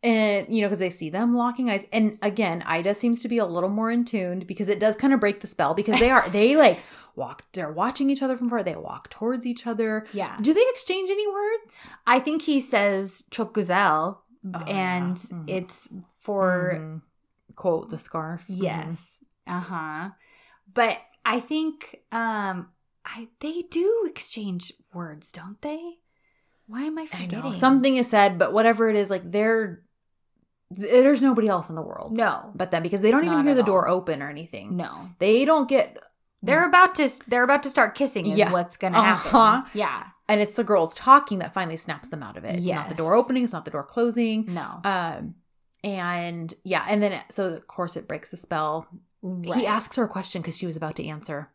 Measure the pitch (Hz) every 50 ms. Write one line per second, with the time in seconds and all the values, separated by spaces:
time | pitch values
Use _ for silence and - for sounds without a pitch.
0 | - 233 226 220 214 214 202 202 - - 220 226 208 202 202 180 185 180 170 -
1 | 170 156 156 190 233 240 240 240 233 247 240 240 254 240 208 202 202 - - 226
2 | 220 214 214 - - 208 202 214 220 185 165 175 - - 160 165 175 196 202 202
3 | - 240 233 233 - 233 240 233 214 180 170 175 180 190 202 214 220 226 233 240
4 | 240 240 - 214 185 180 180 185 180 - 190 - 208 185 208 180 208 196 - -
5 | - 277 269 240 202 208 202 - - - - - 156 139 165 185 - - 220 254
6 | 226 247 262 247 - - 180 202 214 240 285 311 302 226 175 - - - - -
7 | - _ _ - 135 117 - - - _ - 185 175 151 156 165 190 247 262 -
8 | 285 269 277 269 269 262 262 240 240 240 233 233 190 180 160 - 160 - - -
9 | - - - - 214 226 254 247 233 247 240 240 - 233 233 214 226 220 220 214
10 | 214 - - 202 185 147 - - 208 262 320 403 480 523 494 - - - 370 381
11 | 381 370 392 403 427 415 381 403 415 415 453 440 440 _ - - - - - -
12 | _ - 240 262 254 302 302 320 311 - 294 277 262 - - 214 202 202 196 190
13 | 196 190 - - - _ - - 226 - - 214 196 175 180 190 202 185 156 156
14 | 160 180 196 _ _ _ _ _ _ 190 180 170 165 160 196 196 185 185 180 180
15 | 180 175 180 175 - - 180 170 160 151 185 190 180 185 - - - - - 190
16 | 180 _ _ _ - - 202 196 190 185 180 180 180 180 175 160 156 156 156 160
17 | - _ _ _ _ _ _ _ _ _ - - - 190 165 160 - - - 160
18 | - - - 165 156 160 170 170 - - 190 180 185 170 - 165 156 156 170 165
19 | - - - - _ _ _ _ _ - 175 175 180 - 185 165 156 156 151 156
20 | 170 196 190 _ _ _ _ _ _ _ _ _ _ _ 190 240 233 226 196 -
21 | - _ _ _ _ - 220 247 247 - 302 311 311 320 311 302 - - - -
22 | _ _ - 226 226 226 220 214 202 196 185 180 175 _ _ _ _ _ _ _
23 | _ - - 226 233 226 _ _ - 302 320 349 349 349 - 330 349 392 453 466
24 | 427 320 - - - - - 226 214 202 180 175 175 - - _ _ _ _ 175
25 | 175 165 151 151 - - - 175 165 185 202 _ - 294 302 320 330 349 339 339
26 | _ _ _ _ _ _ _ _ _ _ _ _ _ _ 214 240 277 311 311 320
27 | 320 - - 180 180 180 175 - - 269 220 - - 262 269 269 247 277 262 262
28 | 240 247 - 208 202 202 190 170 185 135 151 214 220 226 233 208 226 220 214 208
29 | 202 190 196 185 185 170 170 208 214 220 226 226 220 196 170 - _ _ _ _
30 | _ _ _ _ _ _ _ _ _ _ _ _ _ _ 180 185 202 180 214 247
31 | 262 277 294 240 254 269 254 226 220 214 196 175 160 - 160 160 156 - - -
32 | - - 226 226 233 196 151 - - - - - 185 185 - 165 165 175 185 196
33 | 190 214 233 285 330 339 339 302 277 294 277 254 220 208 190 185 - - 180 185
34 | 185 175 160 139 143 143 147 147 165 165 - 104 98 104 180 180 170 - 67 78
35 | - 185 175 _ - 202 220 240 277 277 320 311 277 262 269 262 - - - -
36 | - _ _ _ _ _ _ _ - 226 269 320 349 359 359 359 370 359 370 -
37 | 302 254 - - - - 240 247 247 247 277 285 277 277 - - 240 208 - -
38 | 285 269 - 208 170 208 185 202 208 185 180 175 175 175 - - - 185 180 226
39 | 214 190 185 175 - - - 233 226 214 214 254 269 - - 208 208 156 131 107
40 | - - _ _ _ - 214 208 208 208 - - 233 - 208 190 165 160 - -
41 | - 262 269 285 285 - 208 190 170 - - 190 185 165 160 160 - - 151 151
42 | - - - 156 143 98 - - 82 - - 175 175 185 170 156 147 - 165 160
43 | 160 160 190 233 240 - 262 254 247 226 - 165 - - - 151 139 - - 240
44 | 233 240 220 240 233 226 220 220 220 220 175 170 143 - - - 175 202 196 185
45 | 175 165 151 - - - 170 _ _ _ _ _ _ _ _ _ - 208 196 190
46 | 175 175 180 175 170 175 170 170 165 165 - _ _ 190 185 160 - - 214 208
47 | 208 202 190 139 - _ - - 196 185 165 - - _ - - 175 175 - 165
48 | - _ - 151 - - - 170 - _ 175 156 156 151 151 165 160 _ 175 -
49 | _ _ _ _ - 185 185 180 170 170 175 233 233 196 208 226 214 - - -
50 | 233 214 - 190 185 - - 190 170 - 160 - - 175 160 160 165 156 160 -
51 | - 160 151 151 - - 156 143 147 - _